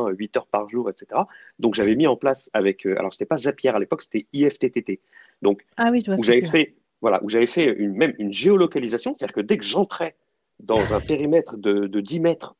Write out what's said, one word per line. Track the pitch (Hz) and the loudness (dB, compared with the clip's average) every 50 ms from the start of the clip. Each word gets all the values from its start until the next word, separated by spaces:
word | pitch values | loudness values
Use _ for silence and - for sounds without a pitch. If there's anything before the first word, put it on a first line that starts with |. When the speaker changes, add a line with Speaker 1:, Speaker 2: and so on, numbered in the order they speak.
| 120 | 0
Speaker 1:
euh, | 101 95 | -2 -4
huit | 98 107 104 - | -6 -8 -6 -6
heures | 123 - | -6 -6
par | - - 104 104 104 | -2 -4 -4 -4 -2
jour, | 113 123 120 104 | -6 -4 -4 -4
et | - | -6
cetera. | - - - 104 131 196 - - - - - _ - | -10 -12 -4 -2 -2 -2 -2 -6 -20 -20 -20 _ -2
Donc, | 113 117 107 | -2 -2 0
j'avais | 117 101 104 110 | 2 2 2 4
mis | 131 160 | 4 4
en | 147 120 | 2 2
place | - - 139 135 - - - | 2 0 0 0 -2 -6 -4
avec, | - 107 98 98 98 - - | -2 0 2 2 0 0 -2
euh, | 98 95 | -2 -2
alors | - - 185 | -2 -2 -4
c'était | - - 101 | -4 -6 -4
pas | - 110 - | -4 -4 -2
Zapier | 113 143 143 - - 131 | -2 -4 -4 0 -2 0
à | 117 104 | 0 0
l'époque, | 95 - - - | -2 -2 -4 -6
c'était | - - - 107 - _ | -6 -6 -6 -6 -6 _
I | - 139 143 143 | -2 2 2 2
F | - - | 2 0
T | - 123 | -4 -2
T | - 117 | -2 -4
T. | - - 95 - _ _ _ - - _ _ - | -4 -4 -8 -8 _ _ _ -20 -20 _ _ -2
Donc, | - 202 202 202 _ _ - | 0 0 0 0 _ _ -4
Speaker 2:
Ah | - 233 233 | -2 0 2
oui, | 240 247 | 2 0
je | 208 | 0
vois | 202 190 | 0 -2
ce | 190 | 0
Speaker 1:
où | |
Speaker 2:
que | 220 | 4
Speaker 1:
j'avais | 113 120 - | 4 4 4
Speaker 2:
c'est. | 180 160 | 4 2
Speaker 1:
fait, | 160 160 151 - _ _ _ _ _ - | 2 2 0 0 _ _ _ _ _ -4
voilà, | 113 113 95 90 - | -2 0 0 0 -2
où | 104 | 0
j'avais | 107 117 120 120 | 2 2 2 2
fait | - 175 160 135 101 | 2 0 0 0 0
une, | 98 104 101 95 | 0 -2 -4 0
même | 101 165 143 123 - | 0 0 0 0 -4
une | 107 101 | -6 -6
géolocalisation, | 101 101 131 190 208 190 175 160 - 143 123 110 113 117 - 247 294 - | -4 0 2 4 4 4 4 2 0 -4 -4 -4 -4 -4 -4 -6 -8 -6
c'est-à-dire | 131 - - | -8 -8 -4
que | 110 | -4
dès | 101 107 220 - | -2 0 -2 -2
que | 101 | -2
j'entrais | 101 - 180 196 - - - 170 160 _ _ _ _ _ _ _ _ _ _ | -4 -2 -2 -2 -2 -2 -8 -8 -8 _ _ _ _ _ _ _ _ _ _
dans | 107 98 113 110 98 92 107 | -4 0 0 0 2 2 0
un | 101 | -2
périmètre | - - 156 139 147 147 160 165 156 - 120 | 0 -2 -2 -2 0 2 2 2 2 0 -8
de, | 104 98 107 101 101 101 95 | -4 0 2 2 2 0 -2
de | 98 104 | -2 -4
dix | 101 101 156 170 | -4 -2 -4 0
mètres | 160 170 160 - - - - _ | 0 0 0 -2 -6 -18 -12 _